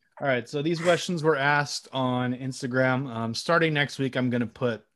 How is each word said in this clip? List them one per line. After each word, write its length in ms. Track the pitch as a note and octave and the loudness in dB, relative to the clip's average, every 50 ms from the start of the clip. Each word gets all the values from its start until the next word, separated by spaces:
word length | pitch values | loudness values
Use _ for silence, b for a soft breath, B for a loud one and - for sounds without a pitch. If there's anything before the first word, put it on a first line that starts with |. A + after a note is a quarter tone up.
| _ _ - - | _ _ -12 -6
All 80 | D3 | -2
right. 200 | C#3 C3 A#2+ A2+ - | -2 0 -2 -2 -4
So 120 | - D3 | -6 -4
these 200 | C#3+ E3 F3 D#3+ | -2 -2 -2 0
questions 420 | E3 F3+ E3+ D#3 - - F3+ E3 D3 | 2 2 2 2 2 -2 -2 0 2
were 140 | D#3 D#3 | 2 2
asked 500 | C#3 C3+ C#3+ D3 D3 C#3+ - - - - - - | 2 4 4 4 2 2 0 -4 -10 -8 -6 -4
on 400 | C3+ C3 B2+ B2 B2 B2 B2 B2+ | -2 0 0 0 0 0 -2 -4
Instagram. 760 | B2 C3+ C3 B2+ - - B2+ B2 C3 C3 C3 C3 B2+ C#3+ C3+ A2+ | -4 -6 -8 -8 -6 -4 -2 2 2 4 4 2 0 -2 -4 -6
Um, 200 | A#2 A#2 A2+ A2+ | -4 -4 -4 -4
starting 400 | - - - E3 E3+ E3 D#3+ D3+ | -4 0 2 2 4 4 4 2
next 240 | C#3+ C#3+ C#3 - - | 2 0 0 -2 -4
week, 180 | C3+ B2+ - | -4 -2 0
I'm 120 | C3 B2+ B2 | 0 0 0
gonna 180 | A#2+ A#2+ A#2+ | 0 0 -2
put 360 | G#2+ - - C3 A#2+ A2+ G#2 - _ _ | -4 -4 -2 -2 -2 -2 -2 -8 _ _